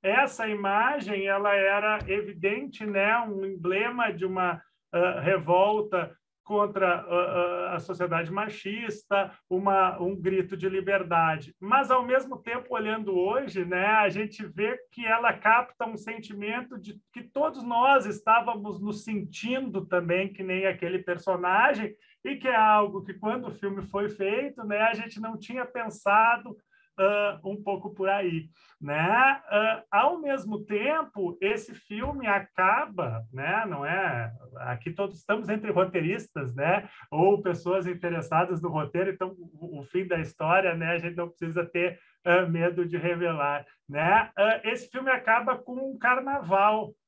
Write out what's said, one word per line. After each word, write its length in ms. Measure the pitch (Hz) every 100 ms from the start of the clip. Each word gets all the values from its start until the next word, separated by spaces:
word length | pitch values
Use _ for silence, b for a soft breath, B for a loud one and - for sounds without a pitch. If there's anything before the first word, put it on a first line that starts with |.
essa 460 | - 262 277 - 220
imagem, 800 | 208 196 202 247 294 196 202 196
ela 260 | 196 208
era 460 | 202 196 202 214 214 -
evidente, 760 | 202 208 170 190 220 277 -
né? 320 | 214 196 202 233
Um 260 | 226 196 190
emblema 680 | 190 170 190 233 247 226
de 140 | 170 185
uma, 340 | 185 180 170 B B _
eh, 280 | 175 180 -
revolta 920 | 139 190 156 180 202 214 208 180 160 - _ _
contra, 640 | - 208 208 202 185 175 175
eh, 640 | 175 180 180 175 175 180
eh, 60 | 175
a 20 |
sociedade 540 | - 175 175 165 165
machista, 1000 | 190 214 - 196 220 226 208 _ 202 196 B _
uma, 480 | 185 196 196 185 185
um 180 | 180 190
grito 360 | 170 190 180 190
de 120 | 190
liberdade. 840 | 190 180 196 175 170 160 156 - _
Mas, 320 | 196 262 269
ao 120 | 254
mesmo 320 | 247 262 262 262
tempo, 360 | - 240 -
olhando 420 | 233 214 220 202 185
hoje, 480 | 185 247 262 180
né, 220 | 175 180 196
a 220 | 220 202
gente 360 | 185 214 -
vê 320 | 196 156 214 254 -
que 160 | - 226
ela 260 | 226 233
capta 540 | - 214 233 - _ 226
um 100 | 214
sentimento 800 | - 226 - 202 202 240 247 240
de 240 | 185 - _
que 100 | 240
todos 400 | - 277 311 269
nós 420 | 240 233 262 277
estávamos 760 | 208 - - 233 240 220 208 180
nos 220 | 202 208
sentindo 800 | - 214 160 - 226 262 262 190 -
também, 460 | 180 170 175 190
que 100 | 196
nem 240 | 190 185 190
aquele 320 | - 175 185
personagem, 960 | 185 175 190 180 180 196 262 226 214 b b b
e 120 | - 277
que 120 | 262
é 80 | 233
algo 480 | 220 214 202 185
que, 100 | 190
quando 320 | 185 214 247 208
o 60 |
filme 300 | - 202 196
foi 260 | - 202 208
feito, 560 | 208 196 220 277 277
né, 160 | 214 208
a 120 | 220
gente 260 | 214 233 208
não 180 | 220 220
tinha 260 | - 254
pensado, 920 | 247 254 226 - 196 208 226 233 233 208 b b b -
ah, 420 | 190 208 208 160
um 180 | 196 208
pouco 340 | 208 190 -
por 140 | - 190
aí, 400 | 202 180 165 160 b b b
né? 220 | 147 147
Ah, 840 | 170 226 269 269 - 208 220 220 -
ao 300 | 202 269 349
mesmo 420 | 294 269 196 214
tempo, 760 | 208 208 247 311 294 208 180 175
esse 340 | 196 226 -
filme 520 | - _ 208 262 285 226
acaba, 960 | 202 196 - 185 226 294 190 135 117 113
né? 320 | 131 147 202 220
Não 180 | 151
é, 460 | 143 180 185 123 110 117 - 127
aqui 340 | 123 123 -
todos 240 | 165 196 196
estamos 320 | - 214 196
entre 220 | 214 214
roteiristas, 840 | - - 180 160 226 226 151 131
né? 340 | 123 147 196 B B B
Ou 320 | 151 185 202
pessoas 440 | 196 165 175 190 180
interessadas 720 | 175 175 170 - 160 180 170
no 80 | 165
roteiro, 420 | 151 147 175 196
então 240 | 190 185 185
o, 420 | 170 156 170 151
o 20 |
fim 240 | 139 180 185
da 140 | 170
história, 540 | 156 - 156 185 185
né? 180 | 165 165
A 60 | 170
gente 180 | 170 170
não 120 | 170
precisa 360 | - 170 165
ter, 340 | 170 170 175 175 B B
ah, 180 | 180 175
medo 440 | 175 165 175 175 170
de 120 | 170
revelar, 680 | 170 170 175 156 143 143 - b -
né? 420 | 143 165 208 226 -
Ah, 240 | 208 220
esse 280 | 220 240 -
filme 200 | 254 269
acaba 460 | 254 220 226 220 254
com 180 | -
um 240 | 254 269 262
carnaval 960 | 240 254 269 277 165 196 208 214 214 -